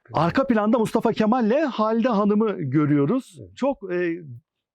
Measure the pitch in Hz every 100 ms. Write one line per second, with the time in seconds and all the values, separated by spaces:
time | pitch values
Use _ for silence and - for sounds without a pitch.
0 | - 135 170 269 262 214 214 233 214 226
1 | 240 - 214 254 214 277 302 214 214 226
2 | 247 202 208 208 220 190 139 151 147 147
3 | 143 254 - 151 92 - 277 - 190 180
4 | 175 175 151 120 - _ _